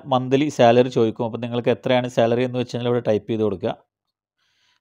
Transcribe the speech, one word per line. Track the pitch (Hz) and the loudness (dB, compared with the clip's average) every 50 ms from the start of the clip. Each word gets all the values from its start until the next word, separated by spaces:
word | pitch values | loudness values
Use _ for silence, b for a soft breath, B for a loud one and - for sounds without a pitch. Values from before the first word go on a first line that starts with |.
| - | -2
മന്ത്ലി | 147 131 127 127 127 135 135 151 151 | -2 -2 -2 0 0 0 0 0 -2
സാലറി | 139 - 123 117 117 123 123 131 | 2 4 4 6 6 6 4 2
ചോദിക്കും. | - 127 113 113 107 - 123 | 2 0 0 0 0 -4 -8
അപ്പോൾ | 113 113 117 | -6 -6 -8
നിങ്ങൾക്ക് | 120 120 120 120 117 131 | -8 -6 -6 -2 0 0
എത്രയാണ് | 117 - - 127 127 123 123 123 | -2 -2 0 0 0 0 0 -2
സാലറി | - - 117 113 117 120 127 | 0 0 0 2 2 0 -2
എന്ന് | 127 123 127 | -2 -2 -6
വെച്ച് | 120 - - | -6 -6 -6
കഴിഞ്ഞാൽ | 120 120 120 | -6 -2 -2
ഇവിടെ | 120 120 117 | -2 -2 0
ടൈപ്പ് | 117 107 104 - - | 0 -2 -2 -2 -4
ചെയ്ത് | 117 107 110 | -2 -2 0
കൊടുക്കുക. | 104 98 85 101 - - - _ _ _ _ _ _ _ _ _ _ _ _ _ _ _ _ _ _ _ _ | -2 -2 -4 -6 -8 -8 -8 _ _ _ _ _ _ _ _ _ _ _ _ _ _ _ _ _ _ _ _